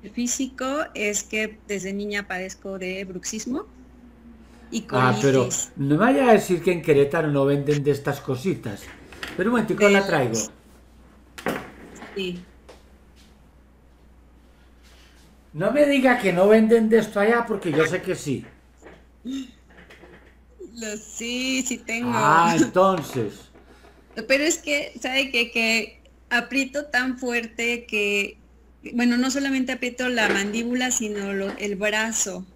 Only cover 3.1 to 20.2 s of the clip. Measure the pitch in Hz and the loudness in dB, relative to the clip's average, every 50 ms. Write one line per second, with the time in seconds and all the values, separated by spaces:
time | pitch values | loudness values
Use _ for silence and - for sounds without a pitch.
3.1 | 185 180 - - - 220 - 240 247 320 427 - - - - - - - - - | -10 -10 -10 -8 -10 -8 -8 -6 -6 -8 -8 -10 -18 -20 -20 -20 -20 -20 -20 -20
4.1 | - - - - - - - - - - - - - 226 - - - 131 127 127 | -20 -20 -20 -20 -20 -20 -20 -20 -20 -20 -20 -8 -8 -8 -8 -4 0 2 2 2
5.1 | - - - 139 131 131 120 - - - - - - - 139 139 147 156 208 247 | 2 2 2 4 4 4 2 2 -2 -6 -6 -8 -6 -6 0 2 2 4 4 4
6.1 | 269 277 262 247 220 202 208 - 185 165 - 190 180 170 143 160 151 139 139 143 | 4 4 6 6 6 6 6 2 -2 0 2 0 0 0 2 2 4 4 4 4
7.1 | 156 170 156 151 143 139 139 139 143 143 143 139 147 147 135 143 143 123 - 151 | 2 0 0 2 2 2 2 2 2 2 2 0 0 2 2 0 0 0 0 -4
8.1 | 139 - - - 131 123 - 190 151 - - 120 101 - - - - - - - | -4 -4 -4 -6 -6 -2 -2 -2 -4 -2 -6 -10 -10 -10 -14 -18 -20 -20 -20 -20
9.1 | - - - - - - 185 220 247 233 220 - - - 208 202 202 196 190 190 | -16 -14 -14 -10 -4 -2 0 2 2 2 2 0 2 4 6 6 6 6 4 4
10.1 | 170 151 131 117 110 113 107 - - - _ - - - - _ - - - - | 2 2 2 0 0 -2 -4 -4 -10 -20 _ -20 -20 -20 -20 _ -20 -20 -20 -20
11.1 | - - - - _ - - - - - - - - - - - - - - - | -20 -20 -20 -20 _ -8 -6 -6 -6 -6 -8 -12 -18 -20 -20 -20 -20 -18 -18 -14
12.1 | - 202 190 180 175 180 - - - - _ - - - - - - _ _ - | -10 -8 -6 -6 -8 -10 -14 -20 -20 -20 _ -20 -20 -20 -20 -20 -20 _ _ -20
13.1 | _ - - - - _ - - _ - _ _ _ _ _ - _ _ - - | _ -20 -20 -20 -20 _ -20 -20 _ -20 _ _ _ _ _ -20 _ _ -20 -20
14.1 | - - _ _ _ - _ _ _ _ _ - - _ _ - - - - - | -20 -20 _ _ _ -20 _ _ _ _ _ -20 -20 _ _ -20 -20 -20 -20 -20
15.1 | _ - - - - - _ _ - 147 175 214 240 294 294 285 285 269 247 262 | _ -20 -20 -20 -20 -20 _ _ -8 -2 -2 0 4 4 4 6 6 4 4 4
16.1 | 247 247 - 190 170 170 190 202 214 226 220 220 233 226 220 220 226 226 214 214 | 4 4 2 0 4 4 6 8 8 8 8 6 6 4 4 4 4 4 2 2
17.1 | - 208 202 214 233 240 226 - 214 196 - 180 143 147 160 151 165 180 180 185 | 0 0 2 4 4 2 2 -2 -4 -4 -2 0 2 2 2 2 0 -4 -2 -4
18.1 | 175 147 - 147 131 - - - - _ _ _ _ _ - - - - - _ | -6 -4 -2 -4 -4 -4 -6 -12 -20 _ _ _ _ _ -20 -20 -20 -20 -20 _
19.1 | _ _ _ 233 269 269 262 - - _ _ _ - - - - - - - - | _ _ _ -10 -8 -8 -10 -12 -18 _ _ _ -20 -20 -20 -20 -20 -20 -20 -20
20.1 | - - | -20 -20